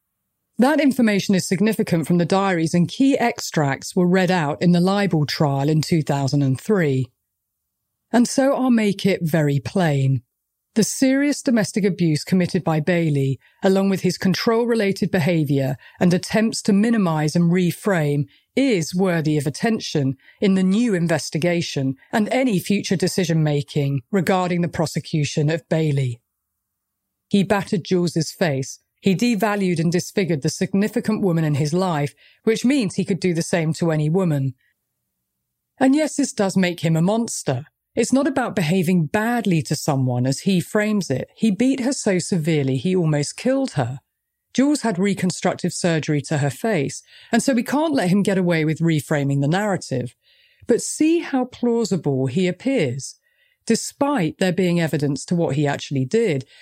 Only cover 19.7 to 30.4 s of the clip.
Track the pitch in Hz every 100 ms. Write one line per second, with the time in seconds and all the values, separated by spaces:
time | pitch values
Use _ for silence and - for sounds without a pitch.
19.7 | 220 - 156 135 135 _ - 202 190 185
20.7 | 202 240 180 170 156 - 165 175 175 165
21.7 | 143 135 135 _ 233 202 254 262 180 -
22.7 | 202 - 190 180 - 165 165 151 143 -
23.7 | 151 139 139 - 196 170 190 180 175 170
24.7 | 180 156 165 - 160 143 165 147 165 -
25.7 | 160 156 139 127 117 _ _ _ _ _
26.7 | _ _ _ _ _ _ 202 180 202 -
27.7 | 190 - 180 175 170 151 - 175 135 139
28.7 | - _ _ 196 175 240 214 214 208 185
29.7 | 165 165 170 - - 175 156